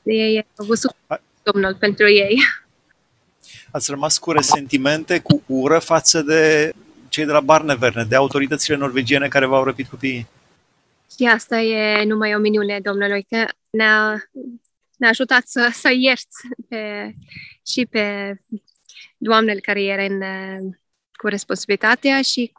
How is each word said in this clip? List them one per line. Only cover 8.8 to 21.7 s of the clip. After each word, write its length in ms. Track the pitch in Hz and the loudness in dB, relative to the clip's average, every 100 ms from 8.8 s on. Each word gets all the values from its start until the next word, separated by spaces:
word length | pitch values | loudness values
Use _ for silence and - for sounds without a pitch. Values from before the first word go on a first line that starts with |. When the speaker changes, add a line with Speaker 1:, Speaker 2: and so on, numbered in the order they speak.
| 139 127 120 139 139 | -2 -2 0 0 2
Speaker 2:
care 180 | 139 131 | 2 2
v-au 180 | 135 | 2
răpit 240 | 131 131 131 | 2 -2 -8
copiii? 380 | 123 135 127 113 _ _ _ _ _ _ _ _ - | -8 -6 -6 -8 _ _ _ _ _ _ _ _ -2
Speaker 1:
Și 80 | |
asta 360 | 240 226 - 226 | 2 2 0 -2
e 440 | 226 220 214 208 | 0 0 0 0
numai 300 | 214 220 214 | 0 0 0
o 40 | 208 | 0
minune 420 | 214 214 202 202 | 2 0 0 -4
Domnului, 460 | 196 202 202 202 190 | -4 -2 -2 -2 -4
că 160 | 226 220 - _ | -4 -4 -6 _
ne-a, 520 | 220 220 214 214 214 - 277 254 240 _ _ _ - | -2 2 2 0 -4 -10 -18 -18 -18 _ _ _ -2
ne-a 120 | 240 | 0
ajutat 340 | 233 262 254 - | 2 2 0 0
să, 240 | 262 240 | 0 0
să 180 | 233 285 | 0 0
ierți 420 | 254 262 254 - - 247 247 - | 2 2 0 -4 -16 -14 -16 -12
pe, 440 | 226 214 208 208 - - - - - - | -10 -10 -10 -12 -14 -20 -20 -20 -16 -6
și 200 | - 240 | -4 -2
pe 440 | 226 208 202 202 196 _ 214 - _ _ - - _ | -2 -4 -4 -8 -10 _ -16 -16 _ _ -20 -20 _
doamnele 440 | 214 220 220 202 | 0 2 2 -2
care 220 | - 202 | -4 -2
era 200 | 196 196 | -2 -2
în, 160 | 196 196 190 190 190 190 190 185 _ _ _ - | -4 -4 -6 -8 -10 -10 -12 -14 _ _ _ -8
cu 100 | 208 | -6
responsabilitatea 960 | 202 - 190 - | -4 -4 -6 -2